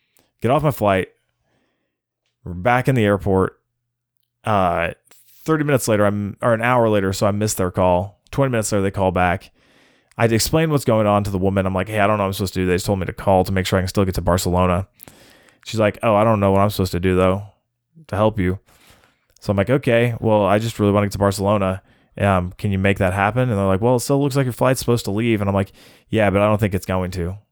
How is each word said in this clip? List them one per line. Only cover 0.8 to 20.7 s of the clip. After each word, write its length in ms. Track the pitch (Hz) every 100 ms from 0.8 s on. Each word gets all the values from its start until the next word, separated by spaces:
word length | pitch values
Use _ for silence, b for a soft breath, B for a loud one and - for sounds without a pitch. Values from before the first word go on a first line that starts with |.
| 104 95 - _ _ _ _ _ _ _ _ _ _ _ _ _
We're 80 | 92
back 320 | 87 95 123 127
in 80 |
the 100 | 131
airport. 560 | 104 101 104 95 92 _ _ _ _ _ _ _ _ _
Uh, 480 | - 104 90 85 85 - _ - _ -
thirty 220 | - 156
minutes 240 | 143 135 -
later, 180 | 107 104
I'm, 300 | 104 104 -
or 140 | 123
an 80 | 113
hour 260 | 117 123 113
later, 240 | 104 95
so 140 | 95 104
I 60 |
missed 240 | 101 107 -
their 160 | 92
call. 480 | - 90 87 98 - -
Twenty 200 | - 135
minutes 180 | 120 104
later, 120 | 104
they 100 | 95
call 180 | 101 92
back. 400 | 90 90 92 - b b b b b b -
I 100 | 117
explained 440 | 110 - 160 160
what's 140 | 143
going 240 | - 110 104
on 160 | 104
to 60 | 104
the 60 | 98
woman. 280 | 95 98 95
I'm 80 |
like, 140 | 95 92
"Hey, 100 | 107
I 80 | 101
don't 120 | 107
know 40 |
what 40 | 98
I'm 40 |
supposed 200 | 95 95
to 60 | 95
do. 60 | 92
They 100 | 90
just 100 | -
told 140 | 95
me 60 | -
to 60 |
call 300 | - - 95
to 80 | 92
make 160 | 95 92
sure 140 | 95
I 20 |
can 60 | 90
still 160 | -
get 100 | 95
to 80 | 90
Barcelona." 640 | 87 90 92 90 90 87 95 _ B B B B B B
She's 160 | - 110
like, 180 | 104 -
"Oh, 100 | 117
I 80 | 104
don't 160 | 113 107
know 140 | 98
what 80 | 98
I'm 100 | 101
supposed 220 | - 92
to 80 | 87
do, 160 | 92 92
though, 260 | 92 95 104 _ _ _ _ 165 156
to 80 | 95
help 220 | 110 107
you." 220 | 90 95 _ b b b b b b _
So 100 | -
I'm 60 | 101
like, 120 | 98
"Okay, 460 | 139 - 117 120 113
well, 240 | 110 107 95
I 140 | 104
just 180 | 113